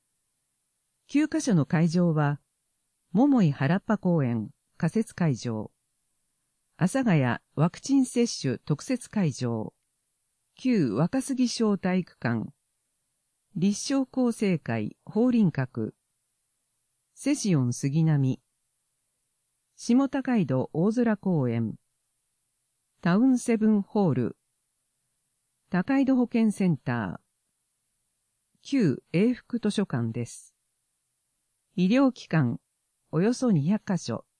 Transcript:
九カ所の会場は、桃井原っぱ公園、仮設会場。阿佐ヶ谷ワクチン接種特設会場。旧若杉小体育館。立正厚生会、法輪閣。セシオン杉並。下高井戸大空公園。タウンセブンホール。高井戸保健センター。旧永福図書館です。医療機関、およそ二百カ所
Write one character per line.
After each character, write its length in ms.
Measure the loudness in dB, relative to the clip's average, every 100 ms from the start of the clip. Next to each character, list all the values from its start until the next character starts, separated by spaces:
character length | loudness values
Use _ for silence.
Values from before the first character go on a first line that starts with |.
| _ _ _ _ _ _ _ _ _ _ _
九 220 | -2 0
カ 140 | -2
所 120 | 0
の 120 | 0 2
会 240 | 0 2
場 240 | 2 0
は、 260 | 0 -2 -4 _ _ _ _ _ _ _
桃 300 | 2 4 4
井 100 | 2
原 240 | 2 0 0
っ 80 |
ぱ 140 | -2 -2
公 260 | 0 0
園、 240 | 0 -2 -6 -12 _ -6
仮 120 | -2
設 240 | -2 -4
会 220 | -2 -2 -2
場。 340 | -4 -8 -10 _ _ _ _ _ _ _ _ _ _ -4
阿 100 | -2
佐 160 | 0
ヶ 60 | 2
谷 300 | 2 2 -2 -6
ワ 140 | -2 -2
ク 100 | -2
チ 160 | 0
ン 120 | 2 2
接 180 | 0 -2 -2
種 160 | -4 -4
特 260 | -4 -6
設 280 | -4 -6 -4
会 220 | -2 -2
場。 420 | -2 -4 -4 -8 -14 _ _ _ _ _ _ _
旧 340 | _ 0 2 2
若 260 | 0 0 -2
杉 260 | -4 -2 -2
小 300 | 0 0 0
体 240 | 0 -2
育 180 | -4 _
館。 360 | -4 -4 -6 -12 _ _ _ _ _ _ _ _ _
立 240 | -2 -2 -2
正 300 | -2 -2 -2
厚 220 | -2 -2
生 260 | 0 -2 -2
会、 380 | -2 -4 -6 -10
法 260 | -6 0 2
輪 200 | 4 2
閣。 420 | 0 -4 -6 -8 -10 _ _ _ _ _ _ _ _ _ _ _
セ 200 | -8 -4
シ 200 | -2 0
オ 80 | 2
ン 120 | 0
杉 280 | -2 -2 0
並。 360 | 2 2 0 -2 _ _ _ _ _ _ _ _ _ _ _ _ _ -10
下 240 | 0 2 2
高 280 | -2 -2 0
井 100 | 0
戸 240 | -2 -2
大 200 | -2 0
空 240 | 0 0 -2
公 320 | -2 0 0
園。 260 | -2 -4 -6 _ _ _ _ _ _ _ _ _ _ _ _
タ 160 | 0 2
ウ 80 |
ン 120 | 4 2
セ 200 | 0 0
ブ 120 | 2
ン 140 | 2
ホ 280 | 0 0 2
ー 40 |
ル。 220 | 2 -2 -6 _ _ _ _ _ _ _ _ _ _ _ _ _
高 280 | -4 0 2
井 60 |
戸 100 | 2
保 140 | 2 2
健 240 | 2 2
セ 160 | 2 0
ン 80 | 0
タ 160 | -2
ー。 260 | -4 -4 -8 _ _ _ _ _ _ _ _ _ _ _ _ _ _
旧 400 | -4 0 2 0 -2
永 220 | 0 0
福 240 | 0 -6 -4
図 140 | -2
書 120 | -2
館 280 | -2 -2 -4
で 140 | -4 -8
す。 280 | -12 -20 _ _ _ _ _ _ _ _ _ _ _ _
医 140 | -2 0
療 240 | 2 2
機 160 | 0 -2
関、 320 | 0 0 -2 _ _ _ _ _
お 120 | -2
よ 120 | 0
そ 160 | 0 0
二 140 | 0
百 180 | 0 -2
カ 160 | -2 -6
所 260 | -6 -10 -10